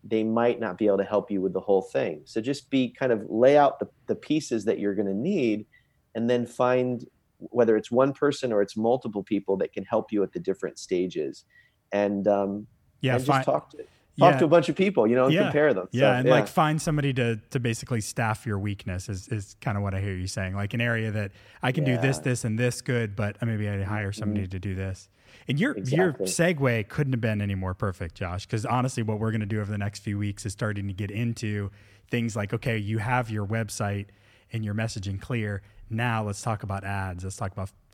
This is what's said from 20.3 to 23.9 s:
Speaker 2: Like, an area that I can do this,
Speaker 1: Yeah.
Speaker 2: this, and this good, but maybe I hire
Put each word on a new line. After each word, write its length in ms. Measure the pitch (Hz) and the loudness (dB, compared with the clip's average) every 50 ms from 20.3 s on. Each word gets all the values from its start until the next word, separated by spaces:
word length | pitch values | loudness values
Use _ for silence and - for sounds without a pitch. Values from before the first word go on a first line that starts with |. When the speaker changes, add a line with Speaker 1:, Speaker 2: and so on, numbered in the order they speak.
| - 107 95 90 95 | -4 -4 -4 -4 -4
Speaker 2:
Like, 200 | 101 101 98 - | -4 -4 -4 -2
an 60 | 117 | -2
area 280 | 120 120 117 113 110 110 | 0 0 0 -2 -2 -2
that 200 | 104 107 101 98 - - - - - - | -2 -4 -4 -6 -8 -14 -20 -20 -10 -4
I 100 | - 131 | -2 -2
can 120 | 127 156 147 | 0 0 2
do 120 | 135 123 | 2 2
this, 200 | 113 131 135 131 135 | 2 2 0 0 0
Speaker 1:
Yeah. 40 | - | 0
Speaker 2:
this, 200 | 135 123 - - | -2 -2 -2 -2
and 140 | 117 107 113 | -2 0 0
this 220 | 123 123 - - | 0 0 -2 -2
good, 340 | - - 123 120 113 104 101 | -4 -2 -2 0 -2 -2 -4
but 200 | 104 104 101 101 - | -4 -4 -4 -4 -4
maybe 260 | 120 117 110 104 104 104 | -4 -2 -2 -2 -2 -2
I 140 | 101 98 95 | -2 -2 -2
hire 280 | 95 | -2